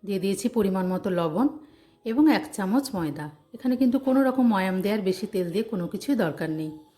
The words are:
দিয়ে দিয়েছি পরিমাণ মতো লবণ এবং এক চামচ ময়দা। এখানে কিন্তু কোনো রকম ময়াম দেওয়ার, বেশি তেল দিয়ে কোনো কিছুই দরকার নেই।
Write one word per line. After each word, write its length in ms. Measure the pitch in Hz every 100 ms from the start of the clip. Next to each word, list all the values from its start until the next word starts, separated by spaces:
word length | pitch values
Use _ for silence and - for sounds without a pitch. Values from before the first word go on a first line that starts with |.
| 196
দিয়ে 140 | 196
দিয়েছি 300 | 190 190 240
পরিমাণ 380 | 233 196 190 180
মতো 220 | 185 196
লবণ 380 | 175 170 160 277 - - _ _ _ 233
এবং 280 | 226 302
এক 220 | 220 - -
চামচ 400 | 190 233 269 196
ময়দা। 340 | 160 143 151 - _
এখানে 220 | - 254 247
কিন্তু 240 | 262 262
কোনো 240 | 269 262
রকম 240 | 262 262 240
ময়াম 340 | 202 190 185
দেওয়ার, 200 | 185 214
বেশি 260 | 190 185 214
তেল 240 | 190 175
দিয়ে 120 | 175
কোনো 240 | 220 196 170
কিছুই 280 | 190 - 269
দরকার 340 | 180 143 160
নেই। 280 | 156 156 151 -